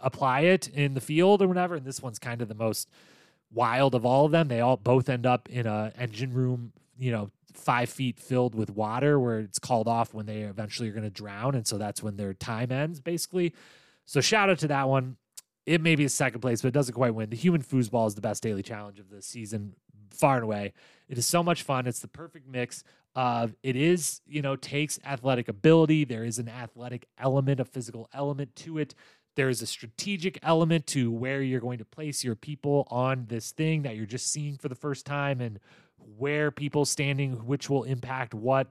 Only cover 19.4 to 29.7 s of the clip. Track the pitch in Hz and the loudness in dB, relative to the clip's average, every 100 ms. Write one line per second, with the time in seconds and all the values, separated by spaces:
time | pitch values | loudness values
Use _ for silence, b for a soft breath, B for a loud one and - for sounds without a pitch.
19.4 | 104 107 104 - _ 107 104 - 147 131 | -8 -6 -8 -14 _ -20 -20 2 4 4
20.4 | 110 104 101 - b b b 123 - 175 | 0 -4 -6 -10 b b b -4 0 2
21.4 | 175 170 - 131 123 - - - 165 160 | 2 0 0 -2 -2 -6 -10 -16 -20 -20
22.4 | 131 127 123 - - b b 131 127 120 | -10 -6 -6 -8 -18 b b -2 0 0
23.4 | 117 - 135 127 160 180 143 - - 151 | -2 -4 -4 2 2 2 0 -8 -8 -4
24.4 | 139 135 - 143 151 - 139 139 131 123 | -2 -4 -4 -4 -2 -4 -8 -4 0 0
25.4 | 117 101 156 165 151 156 135 113 117 113 | -2 2 8 8 8 4 2 -2 -4 -4
26.4 | 117 120 117 120 120 123 - - 131 135 | -6 -10 -14 -14 -12 -12 -14 -4 0 2
27.4 | 135 135 120 131 113 113 113 135 143 139 | 2 0 -2 -8 -10 -12 -12 -6 -6 -4
28.4 | 135 - 165 156 143 - b b b - | -8 -12 -10 -6 -6 -8 b b b 0
29.4 | 131 120 113 | 0 0 -4